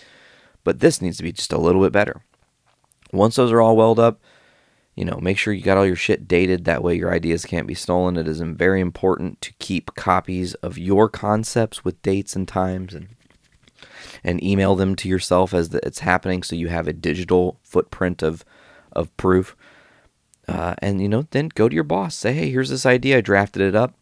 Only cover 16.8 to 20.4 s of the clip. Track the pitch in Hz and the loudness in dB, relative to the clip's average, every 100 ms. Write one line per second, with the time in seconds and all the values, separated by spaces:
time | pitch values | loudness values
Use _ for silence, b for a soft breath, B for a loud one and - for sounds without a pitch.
16.8 | 82 82 85 80 87 90 90 - _ 98 | -6 -6 -4 -4 0 2 2 -4 _ -2
17.8 | - - 92 90 80 82 - b b b | -2 -4 -4 -2 -4 -4 -12 b b b
18.8 | b - 78 - 92 92 92 - b b | b -6 -6 -2 2 2 2 -8 b b
19.8 | b b b _ _ _ | b b b _ _ _